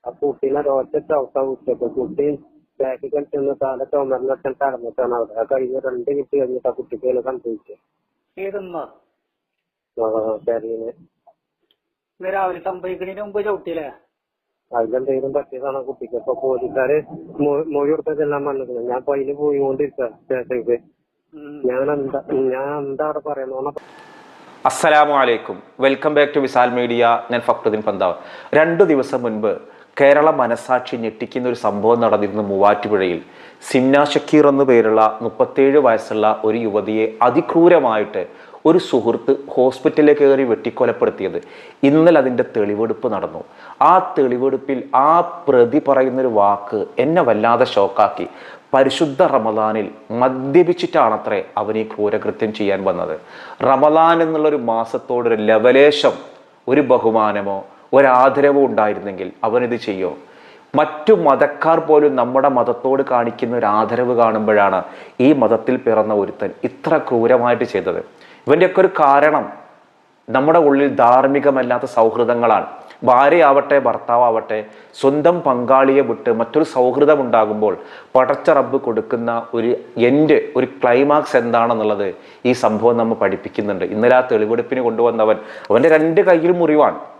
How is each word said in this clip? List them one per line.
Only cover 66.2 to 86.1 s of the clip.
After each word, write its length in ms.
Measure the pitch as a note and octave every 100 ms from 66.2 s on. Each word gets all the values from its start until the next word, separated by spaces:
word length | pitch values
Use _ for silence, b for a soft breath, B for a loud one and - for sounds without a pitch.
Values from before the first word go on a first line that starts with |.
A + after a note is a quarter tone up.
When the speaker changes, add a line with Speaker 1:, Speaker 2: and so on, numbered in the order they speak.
| F#2+ - G2 -
Speaker 3:
ഇത്ര 340 | B2 - - D#3
ക്രൂരമായിട്ട് 680 | - A#2+ A#2 B2+ A#2+ A#2+
ചെയ്തത്. 340 | B2 G2 F2+ F2 - - B B -
ഇവൻ്റെയൊക്കെ 340 | D#3 F#3 F#3
ഒരു 100 | F#3 F#3
കാരണം 520 | C#3+ C#3 D3+ D3 G2 - - _ _ _ _ _ -
നമ്മുടെ 280 | B2 D3 E3+
ഉള്ളിൽ 380 | D3 C#3 C#3+ B2+
ധാർമ്മികമല്ലാത്ത 880 | A#2+ B2+ C3+ C#3 C#3+ C3 B2 B2
സൗഹൃദങ്ങളാണ്. 840 | - - A2+ A#2 A#2 A#2+ A#2 G#2 E2+ - B B
ഭാര്യയാവട്ടെ 760 | C3 B2 C#3 E3+ D3+ C#3 C#3 C#3+
ഭർത്താവട്ടെ 880 | B2 G#2 - A#2+ A#2+ A2+ G#2+ A2 G#2+ B B -
സ്വന്തം 400 | C3+ D3 D3+ F3
പങ്കാളിയെ 640 | D3+ B2 A#2+ C3+ C3+ C3+ B2+
വിട്ട് 220 | A2+ -
മറ്റൊരു 340 | A2+ A2+ D#3
സൗഹൃദം 560 | D#3+ C3 B2+ B2+ C#3+ D3
ഉണ്ടാകുമ്പോൾ 560 | B2+ A2+ G#2+ G#2+ G#2+ F2 B B B
പടച്ച 360 | C3 B2+ C#3 -
റബ്ബ് 260 | D3 A#2+ C3+
കൊടുക്കുന്ന 720 | - A2 G#2+ A#2+ A#2 A#2 -
ഒരു 220 | A#2 A2+ A#2+ - -
എൻഡ്, 560 | A#2+ C#3 D#3 C#3 - B2+
ഒരു 100 | C3
ക്ലൈമാക്സ് 720 | - B2 B2 C#3+ D3 D3 C3
എന്താണെന്നുള്ളത് 800 | A#2 A#2 A#2 A2+ G#2+ G#2 G2 - B B
ഈ 80 | A#2+
സംഭവം 440 | B2 A2+ G#2+ A2+ A#2
നമ്മെ 180 | A2+
പഠിപ്പിക്കുന്നുണ്ട്. 680 | A2 G2 F#2 - - G#2 F#2+
ഇന്നലെ 320 | F2 G#2+ A#2+ B2+
ആ 40 | B2+
തെളിവെടുപ്പിന് 480 | A2+ G#2+ A#2 A#2 C3
കൊണ്ടുവന്നവൻ, 560 | A#2+ A2+ A#2 A2+ A2 G2+ B B B
അവൻ്റെ 180 | G#2+ D#3+
രണ്ട് 320 | D#3 D#3+